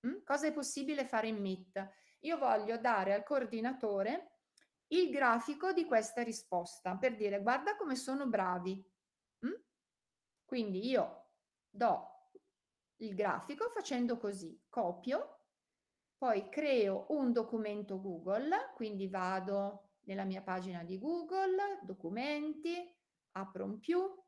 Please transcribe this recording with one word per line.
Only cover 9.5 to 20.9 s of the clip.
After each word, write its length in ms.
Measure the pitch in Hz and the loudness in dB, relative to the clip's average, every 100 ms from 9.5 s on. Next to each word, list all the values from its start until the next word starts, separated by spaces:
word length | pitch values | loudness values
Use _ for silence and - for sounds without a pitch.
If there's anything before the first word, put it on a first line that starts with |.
| 440 _ _ _ _ _ _ _ _ | -6 _ _ _ _ _ _ _ _
Quindi 420 | _ 254 214 185 233 | _ -2 -2 -2 2
io 440 | 247 - - - _ _ _ _ | 2 2 -4 -20 _ _ _ _
do 640 | 202 233 160 - - _ - _ _ _ _ _ _ | 0 2 2 -2 -18 _ -20 _ _ _ _ _ _
il 140 | 220 190 | -8 0
grafico 540 | 202 175 - 285 480 | 0 0 -4 -4 -2
facendo 480 | 466 - 247 240 233 | -2 -2 0 0 0
così, 480 | 208 196 165 - _ | -2 -6 -10 -14 _
copio, 760 | - 185 175 254 302 571 - _ _ _ _ _ _ _ _ | -2 -2 -2 -2 -2 -2 -12 _ _ _ _ _ _ _ _
poi 320 | 254 208 247 | 2 2 0
creo 580 | - 302 254 202 190 - | -2 4 6 6 2 0
un 240 | 302 254 | 2 4
documento 680 | 240 226 226 214 208 202 190 | 2 2 -2 -2 -4 -4 -6
Google, 680 | 196 165 175 208 285 403 539 - | -4 -6 0 0 2 0 -2 -6
quindi 320 | 220 202 196 | -6 -4 -4
vado 880 | 190 185 190 185 196 196 202 _ _ | -2 0 0 0 -2 -2 -6 _ _
nella 220 | - 196 | -8 -4
mia 180 | 196 190 | -2 -4
pagina 420 | 190 185 185 180 | -4 -4 -4 -8
di 120 | 175 | -6